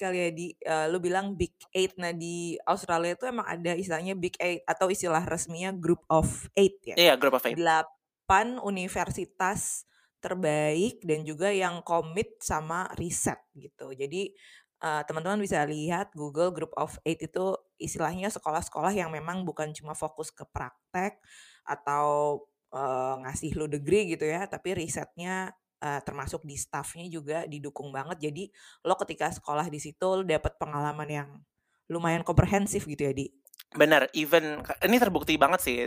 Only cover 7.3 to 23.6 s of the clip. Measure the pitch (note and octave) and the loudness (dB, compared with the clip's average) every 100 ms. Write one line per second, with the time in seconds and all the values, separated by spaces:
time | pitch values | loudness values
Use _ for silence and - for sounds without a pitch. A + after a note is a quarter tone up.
7.3 | C3 B2 B2 E3 D#3+ D#3+ - _ _ - | 4 2 2 4 4 2 -6 _ _ 4
8.3 | F#3+ A3+ B3 G3+ F#3+ F3+ G3 E3+ - F3+ | 4 4 -2 -4 -4 -4 -4 -4 -4 -8
9.3 | - F#3 G3 - - - _ _ _ - | -2 -2 0 -4 -8 -12 _ _ _ -6
10.3 | F#3 E3 D3+ D3+ D#3 G3+ - E3+ D#3 D#3 | -2 2 2 2 2 0 -2 -2 -2 -2
11.3 | D3+ F#3+ G3+ F3+ E3+ E3 E3+ D#3+ E3+ A#3+ | -2 0 2 0 -2 0 0 0 -4 -6
12.3 | - - E3 D#3 E3+ F#3 - E3+ C#3+ - | -6 -4 -4 -2 -4 -4 -6 -6 -2 -2
13.3 | C3 _ C#3+ - - C3+ C3 C#3 E3+ G3+ | -4 _ -20 -20 -16 -14 -8 -6 -4 -6
14.3 | - - - _ _ D#3+ D3+ D3 D#3 E3+ | -10 -20 -20 _ _ -4 -2 -4 -4 -2
15.3 | G#3 G3+ F3 D3 D3+ D3+ F3 G3+ D3+ D3 | -2 0 0 0 -2 -2 -2 -4 -8 -6
16.3 | C#3+ F3+ E3+ D#3 - D#3 - - E3 D#3+ | 0 0 0 -6 -4 -6 -4 -4 -4 -4
17.3 | - F#3+ - _ - - - D#3+ F3+ G3 | -2 -2 -2 _ -10 -8 -2 -2 -2 -4
18.3 | - D#3+ D#3 F3+ - E3 G3+ E3 D#3 D#3 | -4 -2 -2 -4 -2 0 0 -2 -6 -6
19.3 | F#3 F3+ D3 D#3 D3+ D3+ D3+ D#3 - - | -4 -4 -4 -6 -8 -10 -6 -8 -8 -12
20.3 | - - - B2+ - _ F#3 G3 G3 _ | -14 -12 -10 -10 -12 _ -2 -2 -4 _
21.3 | - - - - C#3+ - C#3+ D3 D3 D3 | -20 -20 -14 -6 -4 0 2 4 4 2
22.3 | C#3+ - _ _ C3+ C3+ B2+ C3 C3 C3 | 0 -6 _ _ -4 -2 0 -2 -4 -6
23.3 | C#3 D#3 D3 | -6 -6 -4